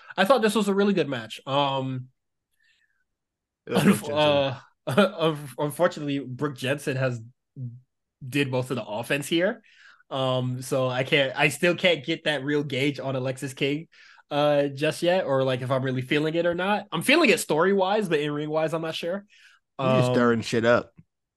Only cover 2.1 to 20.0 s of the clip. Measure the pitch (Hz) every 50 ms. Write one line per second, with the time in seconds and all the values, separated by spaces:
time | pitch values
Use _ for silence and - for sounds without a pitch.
2.1 | _ _ _ _ _ _ _ _ _ _ _ _ _ _ _ _ _ _ _ _
3.1 | _ _ _ _ _ _ _ _ _ _ - - 151 185 143 202 - - - 143
4.1 | 143 151 151 151 143 143 135 135 123 - - _ _ _ - 160 131 202 196 -
5.1 | - 170 160 160 151 143 147 135 - - 147 147 143 - 175 175 - 165 147 143
6.1 | 139 143 127 131 127 123 151 147 135 - 127 127 147 147 - 151 131 131 131 131
7.1 | 123 113 113 120 _ _ _ _ - 135 127 120 117 127 _ _ _ _ _ _
8.1 | _ - 143 123 131 143 143 127 131 127 127 127 131 120 - - 104 110 117 -
9.1 | 147 143 143 - 170 165 180 208 233 - _ _ _ _ - - - _ _ -
10.1 | 147 135 131 131 127 127 127 127 123 127 131 - 147 131 127 127 123 127 131 131
11.1 | 156 143 135 131 - 135 147 156 - - 175 175 170 - - 180 165 147 127 165
12.1 | 165 - - 151 151 135 131 147 147 147 143 147 139 123 139 147 139 131 127 135
13.1 | 135 131 127 131 127 - 143 135 127 - 147 139 147 156 165 - _ - - -
14.1 | - - _ - 147 143 147 147 147 143 143 143 135 131 151 156 151 - 170 175
15.1 | 180 190 170 135 135 135 131 131 131 123 127 123 135 131 131 135 127 131 127 -
16.1 | 147 147 156 156 160 170 170 175 170 175 180 196 208 196 - - - 170 160 -
17.1 | 277 330 320 233 175 147 - - 156 151 175 190 202 196 185 185 208 226 208 165
18.1 | 165 147 147 147 147 147 151 151 151 156 160 156 165 160 160 160 160 - 170 170
19.1 | 185 202 202 _ _ _ - - _ _ _ _ _ - 135 131 131 127